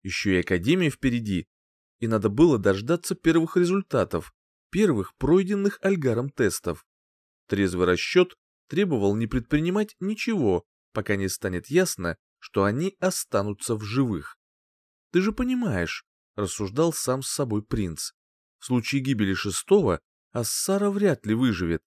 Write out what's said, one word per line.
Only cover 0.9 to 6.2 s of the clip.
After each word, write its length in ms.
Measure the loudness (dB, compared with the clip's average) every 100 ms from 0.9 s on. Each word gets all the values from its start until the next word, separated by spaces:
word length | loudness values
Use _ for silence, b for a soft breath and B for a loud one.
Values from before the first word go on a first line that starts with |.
| 0 -2 -2 -2 -4 -6 _ _ _ _ _
и 80 | -2
надо 220 | 0 0
было 280 | 4 4 6
дождаться 560 | 2 2 0 -2 -2 -2
первых 420 | 2 2 2 0
результатов – 760 | 0 0 0 -2 0 -4 -6 _ _ _ _
первых 460 | 0 2 2 -2 _
пройденных 640 | 2 4 2 0 -2 0
Альгаром 480 | -2 0 0 0